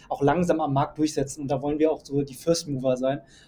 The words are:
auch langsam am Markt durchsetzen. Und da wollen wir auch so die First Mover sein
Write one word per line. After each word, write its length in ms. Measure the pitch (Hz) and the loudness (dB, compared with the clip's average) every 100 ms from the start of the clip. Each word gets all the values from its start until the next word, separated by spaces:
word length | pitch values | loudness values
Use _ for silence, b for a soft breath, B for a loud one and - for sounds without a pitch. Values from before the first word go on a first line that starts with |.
| b | b
auch 120 | 139 | 0
langsam 380 | 143 165 175 160 | 2 4 2 2
am 120 | 151 | 2
Markt 240 | 139 147 - | 2 0 0
durchsetzen. 440 | 151 147 135 - | -2 0 -4 -4
Und 100 | 139 | -4
da 100 | 131 | -2
wollen 180 | 147 151 | -2 2
wir 120 | 156 | 2
auch 120 | 143 | 0
so 180 | - 139 | -4 -4
die 140 | 135 - | -4 -4
First 320 | 165 170 - | -2 0 -2
Mover 300 | 131 131 123 | -2 0 0
sein 240 | 131 143 - b | 0 -2 -6 b